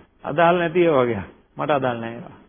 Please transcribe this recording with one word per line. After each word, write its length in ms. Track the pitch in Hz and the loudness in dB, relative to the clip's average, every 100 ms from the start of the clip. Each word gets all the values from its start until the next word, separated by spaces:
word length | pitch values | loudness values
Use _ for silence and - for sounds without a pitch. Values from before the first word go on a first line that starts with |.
| - _ | -20 _
අදාළ 380 | - 147 170 180 | -4 2 2 2
නැති 260 | 170 180 | 0 2
ඒවා 200 | 170 139 | 4 4
වගේ. 200 | 123 104 90 - _ | 2 -2 -8 -16 _
මට 180 | - 147 | -8 -2
අදාළ 280 | 143 131 117 | -2 -2 -4
නැහැ 160 | 113 117 | -8 -12
ඒවා. 200 | - - | -16 -20